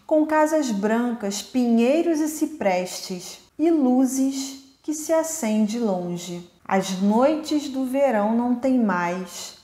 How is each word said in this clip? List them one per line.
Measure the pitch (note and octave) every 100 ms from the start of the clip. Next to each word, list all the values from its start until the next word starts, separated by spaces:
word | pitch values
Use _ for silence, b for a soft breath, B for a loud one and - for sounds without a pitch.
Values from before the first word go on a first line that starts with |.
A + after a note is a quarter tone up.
| B
com | D#4
casas | D4+ D#4 D4+ D#4 C4
brancas, | G3+ G#3 A3+ A#3+ A#3 G3+ G3
pinheiros | - B3+ A#3+ A#3 A#3+ D#4 E4+ D#4
e | D#4
ciprestes, | D#4 D4+ - G3+ F3+ F3+ - - F#3 - - - -
e | D#4+
luzes | D#4+ B3+ B3+ C4 C4 C4+ C4+ C4+ - - _
que | -
se | D4+ -
acende | D#4+ D#4+ - A3 G#3+ G#3 A#3+
longe. | A3+ F3+ F3 F3 F3+ F3 - _
As | - G3 F#3+ F#3
noites | G3+ A3 C4+ D#4 - D4+ C#4+
do | C4
verão | C4 C4+ C#4 G#3+ G#3 A#3
não | A#3+
têm | A#3+ C4+ B3+
mais | G#3+ F3+ F3 F3+ F#3 - - -